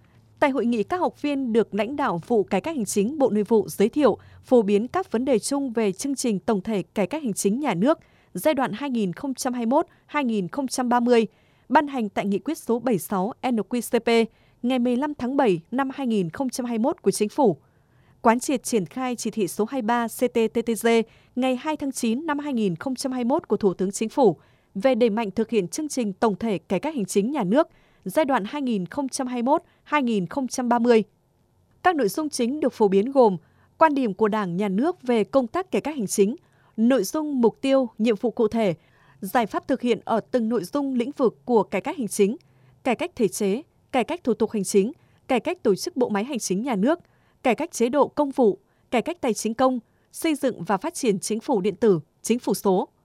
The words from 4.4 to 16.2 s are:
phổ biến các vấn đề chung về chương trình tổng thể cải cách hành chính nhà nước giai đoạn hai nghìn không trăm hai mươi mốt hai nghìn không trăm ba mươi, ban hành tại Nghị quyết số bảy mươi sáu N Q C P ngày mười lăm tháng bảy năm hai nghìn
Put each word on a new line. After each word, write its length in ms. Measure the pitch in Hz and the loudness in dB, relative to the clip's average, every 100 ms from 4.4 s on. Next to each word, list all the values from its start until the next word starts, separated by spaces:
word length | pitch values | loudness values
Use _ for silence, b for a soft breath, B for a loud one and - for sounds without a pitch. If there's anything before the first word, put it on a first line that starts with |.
phổ 180 | - 254 | 2 4
biến 260 | 202 202 247 | 4 2 0
các 240 | 349 381 | -4 -2
vấn 140 | 226 262 | -2 0
đề 140 | 233 | 0
chung 340 | - 285 277 | 0 -4 -4
về 180 | 226 214 | -2 -2
chương 240 | 190 277 277 | -2 -4 -2
trình 240 | 247 196 | -2 -2
tổng 220 | - 214 | 0 -2
thể 220 | 185 214 | -2 -4
cải 240 | 170 - 190 | -4 -2 -2
cách 160 | 302 | -2
hành 100 | 285 | -4
chính 260 | 185 - 220 | -2 0 0
nhà 140 | 294 | -2
nước 260 | 170 226 330 b b b | 2 2 2 b b b
giai 200 | 180 294 | -4 0
đoạn 180 | 277 254 | 0 -2
hai 160 | 208 285 | -4 -4
nghìn 240 | 240 196 | -2 -2
không 200 | 170 285 | -4 -8
trăm 200 | 254 262 | -6 -6
hai 120 | 247 233 | -4 0
mươi 40 | |
mốt 160 | 277 349 b b | 0 0 b b
hai 180 | 294 | -4
nghìn 240 | 262 220 175 | -2 -2 -2
không 200 | - 269 | -4 -6
trăm 220 | - 247 | -2 0
ba 100 | 240 | 2
mươi, 280 | 240 240 220 b b b b | 4 4 2 b b b b
ban 180 | 269 294 | 2 2
hành 220 | 269 214 | -2 -4
tại 160 | 240 202 | -2 -2
Nghị 140 | 196 | -2
quyết 180 | - 320 | -2 -6
số 220 | - 240 | -2 -2
bảy 140 | 254 | 0
mươi 60 | 202 | -2
sáu 340 | - 196 190 - 254 | -2 -2 -2 -4 -2
N 40 | 233 | -2
Q 260 | 196 247 | -2 -4
C 220 | 220 240 | -2 -2
P 260 | 233 233 226 b b b | 2 2 2 b b b
ngày 160 | 240 262 | -2 0
mười 180 | 240 247 | 0 0
lăm 160 | 302 | -2
tháng 240 | 294 240 277 | -4 -2 2
bảy 240 | 254 175 - | 2 2 -2
năm 180 | 247 269 | -4 -4
hai 140 | 269 262 | -4 -2
nghìn 220 | 220 | -2